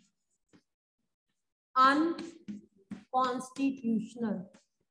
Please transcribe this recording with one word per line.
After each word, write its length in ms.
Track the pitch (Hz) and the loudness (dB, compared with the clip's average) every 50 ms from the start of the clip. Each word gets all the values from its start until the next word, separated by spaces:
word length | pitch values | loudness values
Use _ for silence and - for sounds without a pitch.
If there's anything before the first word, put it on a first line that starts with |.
| _ _ _ _ _ _ _ _ _ _ _ - _ _ _ _ _ _ _ _ _ _ _ _ _ _ _ _ _ _ _ _ _ _ - - | _ _ _ _ _ _ _ _ _ _ _ -20 _ _ _ _ _ _ _ _ _ _ _ _ _ _ _ _ _ _ _ _ _ _ 2 6
unconstitutional। 2500 | 262 269 277 302 330 339 330 - - - - - - - - - - _ _ _ _ - - - - - - 254 254 247 247 247 - - - - 277 277 269 - 233 226 226 214 - - - 240 226 208 185 180 - - - - _ _ _ _ _ _ | 6 6 6 4 2 0 -2 -4 -8 -14 -14 -16 -14 -14 -14 -14 -16 _ _ _ _ -18 -18 -18 -12 -2 0 0 0 0 -2 -4 -8 -10 -6 -2 -2 -2 -2 -2 -2 -2 -2 -2 -2 -6 -8 -6 -4 -4 -4 -6 -8 -14 -20 -20 _ _ _ _ _ _